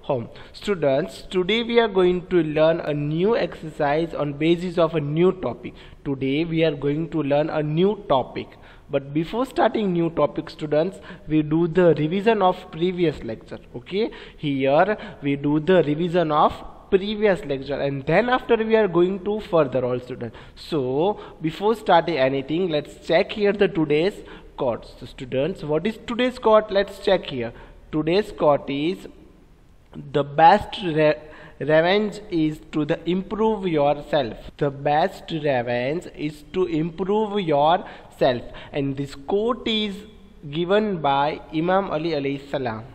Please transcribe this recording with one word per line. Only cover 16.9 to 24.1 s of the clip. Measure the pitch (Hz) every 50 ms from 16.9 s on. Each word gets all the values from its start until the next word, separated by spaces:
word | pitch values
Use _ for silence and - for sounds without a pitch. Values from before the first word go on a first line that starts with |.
| - 190 185 208 220 208 214 214 190 165 165
lecture, | 151 143 135 135 135 143 -
and | 143 143 139 139 131
then | - 156 185 226 247
after | 247 254 - - 240
we | 220 220 220 220
are | 220 214
going | 196 160 170 175 180 190 202 180
to | 196 208 214
further | 202 - - 165 151 135 127 131 123
all | 123 123 123
students. | 120 - 131 - 120 117 - - - - -
So | - - - - 156 131 123 131 139 160 196 208 208 - - - - 165
before | 156 160 - 196 214 233
starting | 220 - - 190 165 160 170 170
anything, | 143 131 135 135 139 131 - 151 170 190 180
let's | 156 151 - - - - -
check | - 175 165 196 196 -
here | 220 208 202 190
the | 202 202
today's | 190 196 165 156 147 151 139 160 196